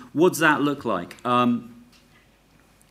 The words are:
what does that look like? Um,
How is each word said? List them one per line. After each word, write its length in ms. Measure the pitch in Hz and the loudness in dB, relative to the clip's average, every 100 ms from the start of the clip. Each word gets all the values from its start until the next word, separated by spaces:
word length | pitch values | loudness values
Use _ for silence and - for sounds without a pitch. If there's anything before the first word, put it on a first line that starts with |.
| - | -8
what 160 | 139 180 | 0 2
does 100 | 139 | 2
that 220 | 160 147 | 2 2
look 240 | 143 143 120 | 0 -4 -4
like? 320 | 92 87 - 123 | -4 -6 -8 -2
Um, 500 | 123 120 120 - - - _ _ _ _ _ _ _ _ _ _ | 2 2 0 -6 -20 -20 _ _ _ _ _ _ _ _ _ _